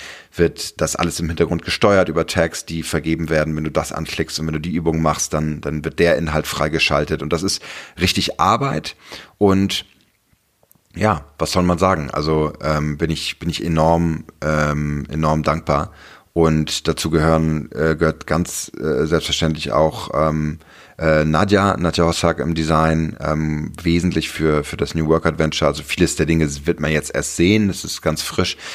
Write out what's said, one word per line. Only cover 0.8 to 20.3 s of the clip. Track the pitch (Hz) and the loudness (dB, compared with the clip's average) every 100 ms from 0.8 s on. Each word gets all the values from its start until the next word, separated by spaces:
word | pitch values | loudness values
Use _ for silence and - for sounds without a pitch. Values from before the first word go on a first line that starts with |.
| 80 - | -2 0
alles | 85 - | -2 -2
im | 82 | -2
Hintergrund | 85 82 85 - | 0 0 0 -4
gesteuert | - 104 98 90 | 2 4 6 4
über | 80 80 | 0 0
Tags, | 90 82 - - | 0 0 -2 -8
die | 82 | -8
vergeben | 76 80 78 80 80 | -4 -2 0 -2 0
werden. | 78 78 78 | 0 0 -2
Wenn | |
du | 78 | -2
das | 80 76 | -2 -2
anklickst | - 78 - 78 - | -6 -6 -6 -6 -4
und | 80 | -4
wenn | |
du | 76 | -4
die | 85 82 | -4 -2
Übung | 78 80 | 0 2
machst, | 78 76 - | 2 0 -2
dann, | 78 78 73 | -2 -2 -4
dann | 76 76 | -4 -4
wird | 73 - | -4 2
der | 85 73 | 2 2
Inhalt | 80 78 - | 0 -2 -2
freigeschaltet. | - 76 78 - 73 76 78 | -2 -2 0 2 2 0 -4
Und | 78 | -2
das | 82 | -2
ist | 92 - - - - - | -2 -4 -8 -16 -14 -4
richtig | 90 98 - - | -2 0 -2 0
Arbeit | 90 117 139 - - - - - - - | 2 2 0 -4 -8 -14 -18 -18 -12 2
und | 101 95 98 - - _ _ _ _ _ _ _ _ _ _ - | 4 4 2 -2 -8 _ _ _ _ _ _ _ _ _ _ -2
ja, | 107 78 - - | 0 0 -4 -6
was | 80 | -2
soll | 92 | 2
man | 90 85 | 2 4
sagen? | 92 85 69 | 2 2 -2
Also, | - 78 78 76 - | -2 0 2 0 -2
ähm, | 76 76 76 73 | -2 0 -2 -2
bin | 80 | -2
ich, | 80 - - | -2 -6 -6
bin | 85 | -6
ich | - | -4
enorm, | 85 80 80 82 82 78 - - | 0 2 4 4 2 -2 -8 -6
ähm, | 78 78 73 73 73 73 65 | -2 0 0 0 -2 -4 -4
enorm | 78 78 78 | 0 2 2
dankbar. | 76 80 - 71 - - - - _ | 0 0 0 0 -2 -10 -20 -20 _
Und | 85 80 78 76 - 82 | 2 4 4 0 -2 -2
dazu | - 80 | -2 0
gehören, | 80 80 80 80 78 - | 2 4 2 2 -2 -4
äh, | - 80 78 | -2 0 2
gehört | 80 - - | 0 0 -2
ganz, | 80 87 - - - | -2 -2 -6 -10 -6
äh, | 78 71 78 | -2 0 2
selbstverständlich | 82 - - 80 78 76 | 0 0 -2 0 -2 0
auch, | 73 80 - - 76 | 2 2 0 -4 0
ähm, | 78 | 0